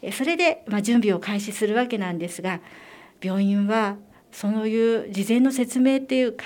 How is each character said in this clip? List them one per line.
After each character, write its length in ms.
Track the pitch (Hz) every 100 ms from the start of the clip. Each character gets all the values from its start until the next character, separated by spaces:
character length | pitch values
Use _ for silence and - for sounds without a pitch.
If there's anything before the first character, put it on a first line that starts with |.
え、 100 | -
そ 120 | 202
れ 140 | 269 339
で、 260 | 349 320 -
ま 100 | 208
あ、 40 |
準 200 | 208 240
備 140 | 214 180
を 40 |
開 220 | 190 208
始 100 | 208
す 140 | 202 214
る 100 | 220
わ 120 | 247
け 100 | 226
な 140 | 185
ん 80 | 175
で 80 | 175
す 120 | -
が、 200 | 175 180 - - - - - _
病 220 | 185 190
院 240 | 196 202 202
は 300 | 220 208 202 - - _
そ 160 | - 202
う 200 | 220 220
い 400 | 220 226 226 -
う 40 |
事 140 | 190 202
前 100 | 233
の 120 | 262
説 280 | 262 247 254
明 180 | 254 269
っ 20 |
て 160 | 269 262
い 40 |
う 100 | 254
か、 120 | 240